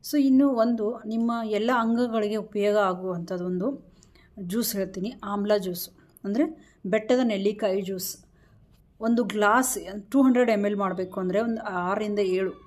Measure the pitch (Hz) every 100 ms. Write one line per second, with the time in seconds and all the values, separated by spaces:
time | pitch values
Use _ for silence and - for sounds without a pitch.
0 | - 294 269 262 277 240 233 226 208 240
1 | 214 226 233 233 220 208 226 254 226 233
2 | 247 220 208 214 - 208 208 208 196 180
3 | 185 175 170 185 180 180 214 277 - _
4 | _ _ _ - 180 214 226 202 185 190
5 | 196 - 202 208 202 208 185 175 - _
6 | _ _ 196 208 320 - - _ 196 220
7 | 214 254 247 202 202 208 208 196 185 190
8 | - - - _ _ _ _ _ _ _
9 | 226 240 208 208 208 233 254 - 185 208
10 | - 269 262 247 240 208 202 208 190 185
11 | 185 196 185 190 233 220 214 185 180 208
12 | 208 208 190 185 190 -